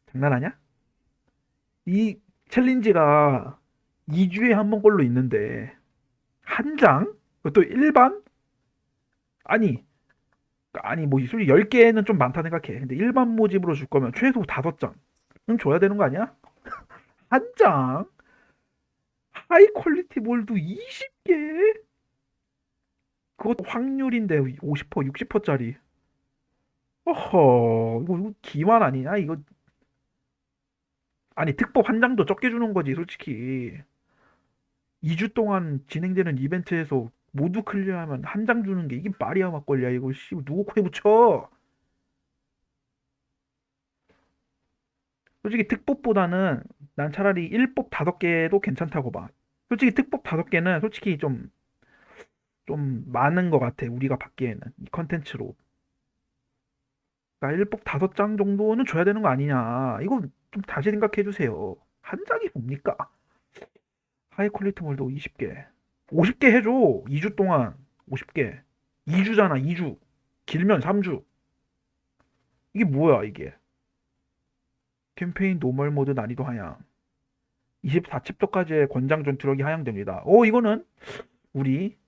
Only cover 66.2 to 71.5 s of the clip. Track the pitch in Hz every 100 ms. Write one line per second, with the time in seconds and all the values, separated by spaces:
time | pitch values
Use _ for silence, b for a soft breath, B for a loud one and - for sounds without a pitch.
66.2 | 175 - 269 233 214 262 214 107 - 143
67.2 | 196 202 190 156 - - _ _ - 131
68.2 | - - 117 - _ _ _ _ - 175
69.2 | 196 214 190 139 139 175 160 - _ _
70.2 | _ _ - 156 190 185 156 202 180 143
71.2 | - _ _